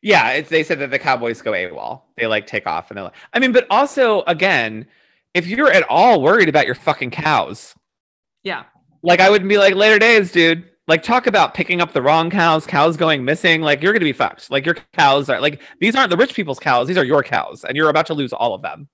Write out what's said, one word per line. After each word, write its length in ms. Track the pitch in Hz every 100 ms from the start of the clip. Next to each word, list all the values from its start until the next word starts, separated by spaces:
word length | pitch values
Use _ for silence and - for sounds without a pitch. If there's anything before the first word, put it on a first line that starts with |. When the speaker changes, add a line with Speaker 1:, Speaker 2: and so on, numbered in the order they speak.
Speaker 1:
Yeah, 300 | 208 180 117
it's, 180 | 135 143
they 140 | 160
said 160 | 156 156
that 120 | 139
the 80 | 135
cowboys 440 | 151 127 117 113
go 100 | 113
awol. 480 | 98 90 73 53 131 _ -
They, 100 | 113
like, 200 | 107 104
take 200 | 107 -
off 240 | 82 -
and 60 | 101
they're 80 |
like, 100 | 92 - -
I 60 | -
mean, 120 | 254
but 140 | 247 -
also, 540 | 233 285 285 247 208
again, 640 | 165 165 147 139 110 110 - _ _ _ _
if 120 | 175 170
you're 240 | 233 285
at 140 | 190 156
all 320 | 143 233 202
worried 260 | 139 220 170
about 160 | 147
your 100 | 135
fucking 360 | 127 - 143 127
cows. 640 | - 156 135 76 104 - _ _ _ _ _ _ _
Speaker 2:
Yeah. 220 | 190 151 - _ _ _
Speaker 1:
Like, 180 | 170 180
I 100 | 190
wouldn't 180 | 208 190
be 100 | 208
like, 180 | 196 190
"Later 240 | 214 208
days, 320 | 220 226 185
dude." 360 | 175 165 165 - _ -
Like, 120 | 165
talk 240 | - 240 247
about 260 | 196 147
picking 260 | - 165 180
up 120 | 170
the 100 | 147
wrong 260 | 127 160 165
cows, 380 | 190 170 160 -
cows 300 | 160 156 156
going 280 | 160 147
missing. 360 | 127 156 180 160
Like, 200 | 156 139
you're 120 | 170
gonna 120 | 214
be 80 | 160
fucked. 380 | 131 120 - -
Like, 160 | 139 139
your 80 | 170 -
cows 340 | - 147 139 143
are, 120 | 117
like, 220 | 147 143 - _
these 160 | 202
aren't 160 | 247 240
the 60 | 175
rich 180 | 262
people's 240 | - 165 131
cows. 300 | 151 123 131
These 80 | 180
are 80 |
your 180 | 131 147
cows. 400 | 135 101 - 85
And 140 | - 135
you're 140 | 156
about 160 | 151 160
to 80 |
lose 180 | 156 131
all 200 | - 117
of 100 | 95
them. 260 | 85 73 143